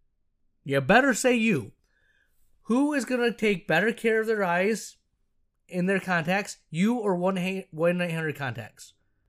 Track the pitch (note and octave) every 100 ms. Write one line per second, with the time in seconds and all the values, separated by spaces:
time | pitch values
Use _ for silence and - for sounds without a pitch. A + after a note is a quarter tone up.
0 | _ _ _ _ _ _ - C#3 C3 A3
1 | C#4 G3+ B3+ B3 A3 D#3 G2+ - _ _
2 | _ _ _ _ _ _ - A#3+ D4 D4
3 | A3 B3+ A#3 A3+ G#3+ G3 - D#3+ G#3+ A3+
4 | A3+ A3 A3 G#3+ F3+ F3 G3 G#3 - -
5 | _ _ _ _ _ _ - F3+ F3+ G3
6 | F#3+ F3 D#3 G3 G3 - - D#3 G3+ B3
7 | G3+ F3 F#3 F#3+ F#3 F#3+ - D#3 E3+ F3
8 | F3 E3 D#3+ C#3 C3+ A#2 G#2+ - - _
9 | _ _